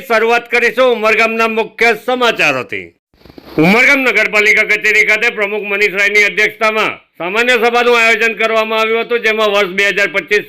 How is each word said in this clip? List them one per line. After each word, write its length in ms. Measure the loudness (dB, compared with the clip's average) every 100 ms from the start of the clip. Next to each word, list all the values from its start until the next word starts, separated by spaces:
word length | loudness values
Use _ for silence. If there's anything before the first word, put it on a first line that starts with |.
| 0
શરૂઆત 440 | 0 2 -2 -2
કરીશું 400 | -2 0 2 0
ઉમરગામના 560 | 2 0 0 0 0 -2
મુખ્ય 500 | -2 -6 -2 0 0 -2
સમાચારોથી. 840 | -2 0 0 0 -2 -6 -10 -12 _ _ _ -20 -20 -8 0
ઉમરગામ 420 | 2 4 4 2
નગરપાલિકા 640 | 0 0 0 2 2 2
કચેરી 420 | 2 0 0 2 2
ખાતે 240 | 0 -2
પ્રમુખ 340 | -2 -4 -4
મનીષ 300 | -4 -2 -2
રાયની 300 | 0 0 2
અધ્યક્ષતામાં 720 | 2 0 -2 0 -2 0 -4 -6 _ -10
સામાન્ય 360 | -6 -2 0
સભાનું 460 | 2 2 2 2 2
આયોજન 340 | 2 2 -2
કરવામાં 460 | -2 -2 0 -2 -2
આવ્યું 220 | 0 -2
હતું, 180 | -2 -2
જેમાં 300 | 0 0 0
વર્ષ 180 | 0 0
બે 200 | 0 0
હજાર 200 | 0 -2
પચીસ 280 | -2 -2 -2